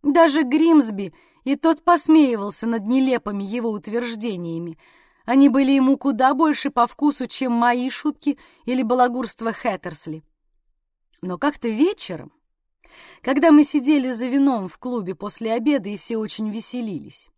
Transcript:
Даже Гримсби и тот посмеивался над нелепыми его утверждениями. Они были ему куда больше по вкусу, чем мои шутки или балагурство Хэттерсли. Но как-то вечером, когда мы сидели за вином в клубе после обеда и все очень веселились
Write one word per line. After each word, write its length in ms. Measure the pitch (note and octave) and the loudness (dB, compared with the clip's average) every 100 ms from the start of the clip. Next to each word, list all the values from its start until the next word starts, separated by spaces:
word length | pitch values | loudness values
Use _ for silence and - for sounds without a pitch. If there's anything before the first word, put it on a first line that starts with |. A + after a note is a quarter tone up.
| C#4+ | 2
Даже 380 | C#4+ E4 C#4+ | 4 4 4
Гримсби 680 | C4 D4 E4 D#4 A3+ G3 F#3+ _ _ _ | 0 2 4 4 4 -6 -10 _ _ _
и 120 | - C#4+ | -6 0
тот 280 | D#4+ D#4+ | 0 0
посмеивался 840 | - E4+ - D#4 C#4 A3+ G3+ - A3+ | 2 2 6 6 6 0 -6 -8 -6
над 180 | A3+ G3+ | -6 0
нелепыми 580 | C4 C4 A#3+ - G#3 | 0 2 0 -4 -8
его 280 | G3 A#3+ A3+ | -6 -6 -4
утверждениями. 1040 | G#3 G#3 A3+ A#3+ A3+ A3+ F#3 E3+ E3 E3+ D#3+ _ _ _ _ - | -6 -6 -6 -6 -6 -8 -6 -8 -8 -10 -14 _ _ _ _ 0
Они 240 | C4 C#4 | 6 6
были 220 | B3 C4+ | 6 4
ему 260 | C#4 C4 C#4 | 4 4 2
куда 380 | C#4 A3+ C4 C4 | 0 2 2 4
больше 340 | D#4 D4 C#4 | 0 0 -4
по 160 | - A#3 | 0 -2
вкусу, 400 | - D4 - B3+ | 0 -2 -2 -8
чем 280 | - C4 | -4 -2
мои 360 | A#3 A#3+ B3 B3+ | 2 2 0 -4
шутки 480 | - D4+ - - - _ _ - | -6 -8 -4 -6 -6 _ _ -6
или 180 | B3+ | -4
балагурство 680 | A3+ B3+ B3 B3 A#3+ - A3+ | -2 2 2 0 -8 -6 -8
Хэттерсли. 720 | A3 A#3+ F#3+ F3 D3+ - D#3 _ _ _ _ _ _ _ _ _ _ | -6 -6 -6 -10 -12 -14 -14 _ _ _ _ _ _ _ _ _ _
Но 160 | F#3 F3 | -10 -4
как-то 300 | - - A#3 | -4 -4 -6
вечером, 640 | A3 E4 G#4+ - F3 - _ _ _ _ _ _ - - - | 0 0 0 -12 -14 -14 _ _ _ _ _ _ -20 -20 -10
когда 300 | - C4+ E4 | -2 2 6
мы 120 | D4+ | 6
сидели 480 | D4 D4 B3+ D4 B3+ | 6 2 2 2 0
за 160 | A#3 B3 | -4 -2
вином 400 | C#4 C#4 A#3+ F#3 | 2 2 0 -6
в 100 | - | -10
клубе 380 | B3+ B3 F#3 F#3 | -8 -6 -6 -10
после 380 | G3+ - A3+ | -10 -8 -4
обеда 360 | A#3 A3+ C#4 G3 | -2 0 0 -2
и 80 | G#3 | -10
все 200 | - A3+ | -6 -6
очень 340 | G#3+ - G#3+ | -6 -8 -8
веселились 800 | G#3+ - B3 A3+ D#3+ - - - | -8 -10 -10 -8 -10 -12 -20 -20